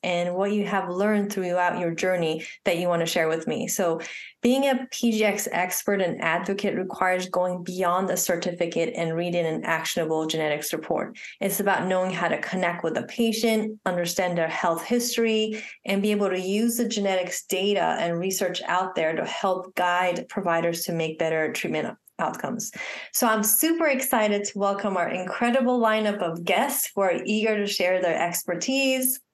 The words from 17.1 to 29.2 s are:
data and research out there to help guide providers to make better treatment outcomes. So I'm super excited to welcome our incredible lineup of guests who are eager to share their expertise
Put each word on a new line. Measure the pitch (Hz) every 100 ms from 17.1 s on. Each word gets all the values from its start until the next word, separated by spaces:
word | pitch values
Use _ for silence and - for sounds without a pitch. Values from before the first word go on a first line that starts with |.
| 190 180 -
data | - 180 202 196 165 -
and | 170 170
research | 185 185 185 175
out | - 175 190
there | 180 160
to | 165 160
help | - 196 185 -
guide | - 180 175 180 170 -
providers | - 175 165 170 170
to | -
make | 170 160 156
better | 160 160 156
treatment | 156 170 156 - - _ -
outcomes. | 160 - 139 - - - - - -
So | - 240
I'm | 220
super | 214 - 320 330 320
excited | 262 262 240 214 202
to | 202 202
welcome | 196 196 214 190
our | 170
incredible | 180 214 - 240 254 240 247
lineup | 226 214 214 202
of | 175 165
guests | 170 180 269 - -
who | -
are | 190 170
eager | - 220 220 208
to | 202
share | - 180 185
their | 180 165
expertise | 175 175 - 170 - 269 269 262 254 -